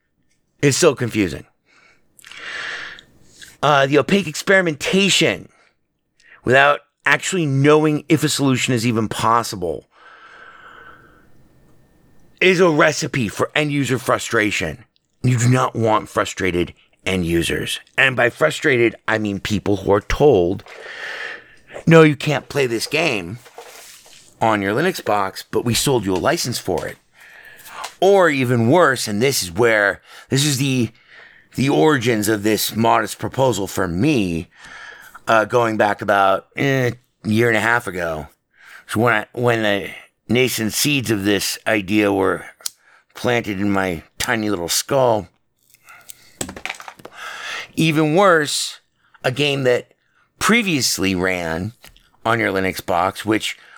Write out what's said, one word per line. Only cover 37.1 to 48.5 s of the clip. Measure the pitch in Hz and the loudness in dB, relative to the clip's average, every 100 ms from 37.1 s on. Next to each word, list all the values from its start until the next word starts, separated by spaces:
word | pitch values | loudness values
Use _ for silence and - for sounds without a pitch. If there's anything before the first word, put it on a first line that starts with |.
| _ | _
a | - | -2
year | 110 120 | 0 2
and | 110 | 2
a | |
half | 110 120 101 | 0 0 -2
ago. | 90 85 78 73 _ _ _ - - - | -6 -6 -6 -10 _ _ _ -20 -20 -6
So | 104 | 0
when | 120 107 | 2 0
I, | - | -2
when | - 123 117 | -4 -2 0
the | 107 101 80 - - _ - | 0 -2 -4 -14 -20 _ -2
nascent | 117 127 - 110 | 0 0 -2 -4
seeds | - 147 139 107 | -2 -2 -2 -2
of | 107 | -2
this | 98 98 - - - | 0 0 -2 -6 -2
idea | 110 92 107 101 | -2 0 0 2
were | 98 95 90 - - - - _ _ _ - | 2 0 -2 -8 -14 -14 -14 _ _ _ -8
planted | 120 120 107 95 | -2 -2 -2 -4
in | 101 | -2
my | 98 95 82 - - | -2 -2 -6 -10 -8
tiny | - 113 107 | -4 -2 -2
little | 95 85 | -4 -4
skull. | - - 139 127 110 87 _ _ _ _ _ - - - - - - - - - - - - - - - - - - - - | -6 -2 0 2 0 -4 _ _ _ _ _ -20 -20 -20 -20 -18 -14 -14 -12 -12 -14 -18 -20 -20 -18 -16 -14 -12 -12 -8 -2
Even | 160 151 151 | 0 2 2
worse, | 160 202 165 147 | 4 4 4 2